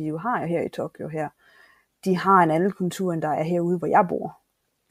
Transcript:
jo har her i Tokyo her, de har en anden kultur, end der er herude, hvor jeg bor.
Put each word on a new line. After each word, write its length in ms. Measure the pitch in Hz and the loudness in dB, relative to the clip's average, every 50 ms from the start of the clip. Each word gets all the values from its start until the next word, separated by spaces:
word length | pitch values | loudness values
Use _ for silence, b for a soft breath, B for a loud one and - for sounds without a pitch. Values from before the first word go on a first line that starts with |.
| 156 | -6
jo 140 | 156 151 160 | -6 -6 -6
har 280 | 170 220 143 160 139 | -6 -4 -4 -4 -2
her 160 | 165 170 160 - | -2 -2 -2 -2
i 60 | - | -4
Tokyo 400 | - - - 165 - - - 156 | -4 -6 -8 -8 -8 -10 -12 -10
her, 200 | 156 156 151 147 b b b b b b b b b b b b b _ - | -8 -8 -8 -8 b b b b b b b b b b b b b _ -2
de 120 | 190 185 | 0 0
har 260 | 175 165 190 196 185 175 | 2 4 6 6 6 6
en 80 | 160 | 6
anden 200 | 156 160 180 202 190 | 4 2 2 0 0
kultur, 400 | - 185 180 165 - 190 180 170 | -2 -4 -4 -4 -4 -4 -2 -2
end 100 | 160 156 | -2 -2
der 60 | 156 | -2
er 140 | 147 - 160 | -2 -2 -2
herude, 360 | 160 175 175 170 175 180 175 | 0 0 0 0 0 0 -2
hvor 80 | 170 | 0
jeg 200 | - - - 180 170 | 2 4 4 4 4
bor. 300 | - - - - - - _ _ _ _ _ _ _ _ _ _ | 0 -4 -6 -8 -12 -16 _ _ _ _ _ _ _ _ _ _